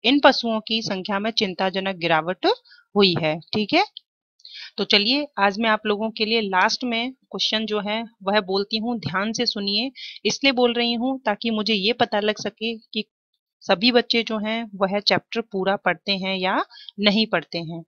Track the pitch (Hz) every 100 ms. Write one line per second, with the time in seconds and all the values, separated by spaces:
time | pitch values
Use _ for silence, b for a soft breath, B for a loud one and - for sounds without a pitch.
0 | 220 285 285 - 233 220 - 226 220 190
1 | 180 202 214 220 196 175 190 185 190 180
2 | 165 160 160 185 349 494 b b b 202
3 | 202 160 160 160 - 214 208 311 415 -
4 | _ _ _ _ B B B - 196 208
5 | 208 277 294 - 202 196 226 214 214 208
6 | 220 220 214 226 202 185 208 - 254 226
7 | 247 262 _ 196 - 220 214 208 202 220
8 | 233 _ 190 208 185 196 202 220 226 240
9 | 147 180 214 226 233 208 196 208 262 B
10 | B B 214 214 269 254 247 240 240 240
11 | 254 269 226 202 233 214 208 214 196 247
12 | 240 208 208 214 208 _ 226 226 _ 214
13 | - _ _ _ _ _ - 185 240 247
14 | - 233 220 220 214 226 226 196 190 202
15 | - 180 _ 226 226 190 185 202 185 170
16 | - 190 190 190 185 233 - B B -
17 | 208 202 220 180 - 170 160 170